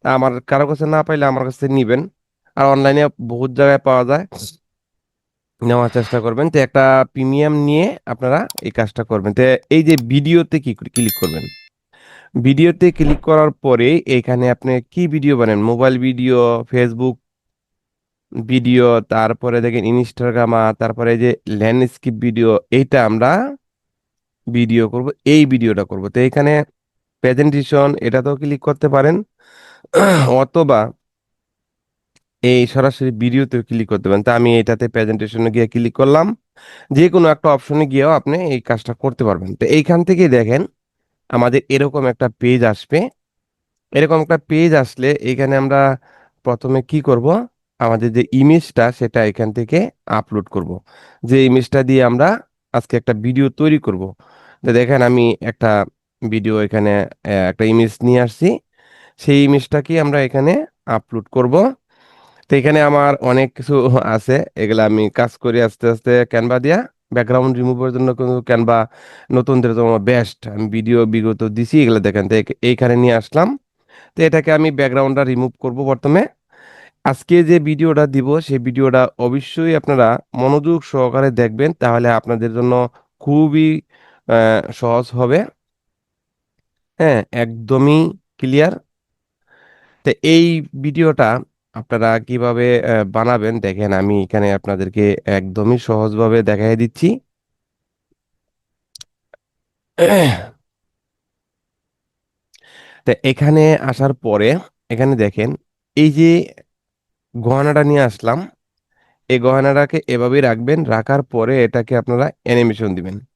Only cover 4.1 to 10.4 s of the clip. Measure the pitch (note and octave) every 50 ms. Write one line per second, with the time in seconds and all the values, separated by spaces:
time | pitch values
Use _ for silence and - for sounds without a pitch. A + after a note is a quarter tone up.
4.1 | C#3 D#3 F#3+ G3 - - G2+ - - _ _ _ _ _ _ _ _ _ _ _
5.1 | _ _ _ _ _ _ _ _ _ _ A#2 A#2 A#2+ B2 A#2+ A#2 - B2 A2+ -
6.1 | - A#2+ G#2+ A#2 A2+ A#2+ D3 E3 D#3 D3+ C3 B2+ _ C#3 C3+ C3+ C3 C3 C3 -
7.1 | _ C#3 C3 C3 C3+ C#3+ D3 D3+ D3+ D3 D3 D3 D3 D#3 F3 A#3 C#4+ - _ -
8.1 | A#2+ A#2 B2+ B2+ C3+ D#3+ A3+ - - - - A2+ - - A2+ G#2 _ - A2+ -
9.1 | A2+ G#2 F#2 G#2 G2+ B2 B2+ B2+ C3 - _ _ D3 D#3+ D#3+ D3+ D#3+ C#3 A#2 A#2
10.1 | C3 C#3+ C#3+ D#3 E3+ E3+